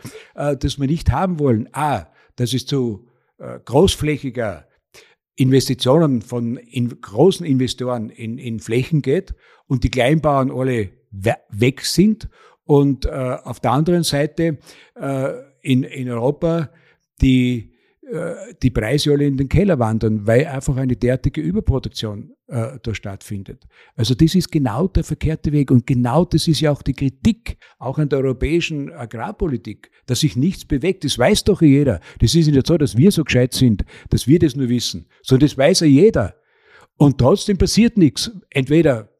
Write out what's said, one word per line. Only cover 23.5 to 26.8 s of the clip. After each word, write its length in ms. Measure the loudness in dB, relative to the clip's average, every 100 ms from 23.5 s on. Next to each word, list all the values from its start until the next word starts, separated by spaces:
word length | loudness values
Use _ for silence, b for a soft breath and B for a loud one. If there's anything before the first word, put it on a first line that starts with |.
| -18 _ b b
Also 200 | b 0
das 200 | 4 4
ist 160 | 4 0
genau 380 | 0 -2 -2 -2
der 160 | -2
verkehrte 480 | -4 -4 -4 -4 -2
Weg 180 | 0 4
und 160 | 2 2
genau 380 | 0 0 0
das 240 | 2 0 0
ist 120 | 0
ja 100 | 0
auch 120 | -2